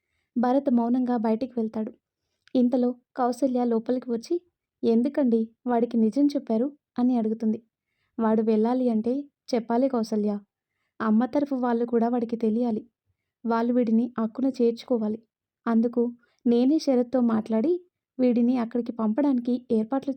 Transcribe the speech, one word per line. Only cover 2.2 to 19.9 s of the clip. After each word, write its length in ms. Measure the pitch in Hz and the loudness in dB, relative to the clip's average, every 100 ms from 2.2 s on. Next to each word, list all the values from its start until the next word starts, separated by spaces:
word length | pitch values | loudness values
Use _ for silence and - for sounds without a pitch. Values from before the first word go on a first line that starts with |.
| _ _ _ 262 | _ _ _ 2
ఇంతలో 400 | 240 254 247 254 _ - | 2 2 0 -4 _ -4
కౌసల్య 480 | 247 247 277 247 247 | -2 0 0 0 0
లోపలికి 460 | 226 233 254 247 | 0 -2 -4 -4
వచ్చి, 300 | 233 - 349 - _ _ _ | -6 -4 -6 -6 _ _ _
"ఎందుకండి 680 | 233 233 285 302 247 226 226 _ 247 | 0 2 2 0 2 2 -2 _ -2
వాడికి 300 | 233 233 233 | -2 0 0
నిజం 300 | 220 269 285 | 0 2 0
చెప్పారు?" 440 | 285 - 220 285 - _ - | 0 -2 -2 -2 -6 _ -2
అని 180 | 247 240 | 0 0
అడుగుతుంది. 460 | 220 226 220 214 - _ _ _ _ - | -2 -2 -2 -4 -8 _ _ _ _ -4
"వాడు 220 | 220 220 | 0 2
వెళ్ళాలి 480 | 220 214 226 254 247 | 2 2 2 0 0
అంటే 340 | 220 233 269 285 _ - 233 | 0 -2 -4 -8 _ -6 -4
చెప్పాలి 340 | 233 240 269 | -2 0 0
కౌసల్య. 500 | 240 220 214 208 208 - _ _ _ _ - | 0 -2 -2 -2 -4 -10 _ _ _ _ -6
అమ్మ 240 | 220 220 254 | 0 2 2
తరఫు 300 | 294 285 262 | 0 -2 -2
వాళ్ళు 300 | 247 233 240 | -2 -2 0
కూడా 240 | 233 233 | 0 0
వాడికి 260 | 247 226 233 | 0 -4 -2
తెలియాలి. 520 | 220 220 240 220 - _ _ _ _ _ 226 | -2 0 -2 -4 -8 _ _ _ _ _ -4
వాళ్ళు 280 | 233 240 | 0 2
వీడిని 400 | 247 226 226 254 - | 2 2 2 0 -2
అక్కున 280 | 226 - 262 | -4 -2 -2
చేర్చుకోవాలి. 800 | 254 233 233 - 233 214 214 _ _ _ _ 233 | 2 0 0 -2 -2 -2 -6 _ _ _ _ 0
అందుకు 460 | 226 240 240 240 240 _ _ 240 | 2 2 0 -2 -4 _ _ 0
నేనే 340 | 240 262 311 | 2 4 2
శరత్తో 400 | 285 247 240 254 | 2 0 0 0
మాట్లాడి 600 | 233 220 220 220 311 359 - _ _ - | 2 0 0 0 0 -2 -6 _ _ 0
వీడిని 380 | 254 240 240 254 | 2 2 2 0
అక్కడికి 340 | 226 240 240 | -2 -4 -4
పంపడానికి 760 | 233 220 220 285 247 240 247 - | -4 -2 0 0 0 0 -4 0
ఏర్పాట్లు 420 | 220 220 | -2 0